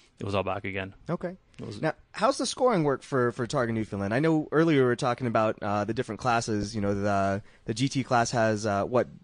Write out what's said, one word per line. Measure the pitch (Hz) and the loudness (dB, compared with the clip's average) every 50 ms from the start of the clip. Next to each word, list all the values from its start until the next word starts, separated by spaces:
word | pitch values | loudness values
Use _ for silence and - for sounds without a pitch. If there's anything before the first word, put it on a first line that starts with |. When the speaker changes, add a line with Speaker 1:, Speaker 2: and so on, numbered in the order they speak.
| _ _ _ - | _ _ _ -10
Speaker 1:
it | - | -6
was | 104 98 | -2 0
all | 98 92 | 0 0
back | 95 92 101 - | 0 -4 -4 -6
again. | 98 95 98 95 98 - - - - | -6 -6 -6 -6 -8 -10 -12 -8 -6
Speaker 2:
Okay. | 165 180 - 175 185 - _ _ _ - | -6 -6 -6 -8 -10 -12 _ _ _ -14
Speaker 1:
It | 117 | -14
was | - 104 104 135 | -12 -8 -4 -4
Speaker 2:
Now, | 156 - - - _ - | -4 -4 -6 -10 _ -4
how's | - 190 240 - - | 0 2 2 2 0
the | 285 | -2
scoring | - - - 262 247 233 175 156 | -4 -2 0 2 2 4 4 2
work | 147 135 120 - | 2 0 -2 -4
for, | - 143 131 123 120 117 | -2 0 2 2 2 0
for | - 123 | -2 -4
Targa | 107 - 143 123 113 113 | -2 -2 0 0 0 0
Newfoundland? | 113 110 - - 98 98 98 107 | -2 -2 -4 -4 -4 -2 0 0
I | 131 | 2
know | 156 160 160 156 151 - - | 2 2 2 0 0 0 2
earlier | 147 165 165 156 135 | 2 4 4 6 6
we | 131 | 4
were | 123 123 | 4 2
talking | - - 127 120 - 127 | 2 0 -2 -2 -2 -2
about, | 120 113 117 110 110 - - | 0 2 2 2 2 0 -2
uh, | - 104 101 104 104 | -2 -2 0 0 0
the | 101 113 | -2 -2
different | 120 123 - 107 95 | -4 -4 -6 -6 -4
classes. | - 127 117 117 117 - 107 104 104 104 113 | -2 0 0 0 0 0 -2 -2 -2 -4 -4
You | 110 | -2
know, | 101 101 101 | 0 0 0
the, | 101 101 104 101 98 98 98 98 101 - - - - - | 0 0 0 2 2 2 0 0 -2 -4 -10 -18 -12 -8
the | - 117 | -6 -4
G | 110 131 139 | -2 -2 -2
T | - 135 120 | 0 -2 -2
class | - 131 120 117 117 | 2 2 2 2 2
has, | - 120 110 110 110 104 107 | 2 2 2 2 2 0 0
uh, | 107 101 98 98 | 0 0 0 0
what, | 82 120 120 104 - - - | 0 2 0 0 0 -4 -14